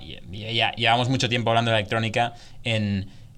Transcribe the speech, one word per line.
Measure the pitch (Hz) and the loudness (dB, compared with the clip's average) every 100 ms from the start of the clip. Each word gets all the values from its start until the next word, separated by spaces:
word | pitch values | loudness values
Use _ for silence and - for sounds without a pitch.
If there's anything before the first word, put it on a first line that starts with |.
| 80 - - | -12 -16 -14
ya, | 98 104 | -10 -4
ya | 117 110 | 0 0
llevamos | - 113 120 123 | 2 4 4 4
mucho | 131 120 | 2 2
tiempo | 123 113 | 0 2
hablando | 117 117 | 2 4
de | 110 | 2
electrónica | 98 113 113 120 120 - - - | 2 0 0 0 -2 -4 -16 -8
en, | 120 110 104 98 98 - - | -2 0 2 0 -4 -12 -20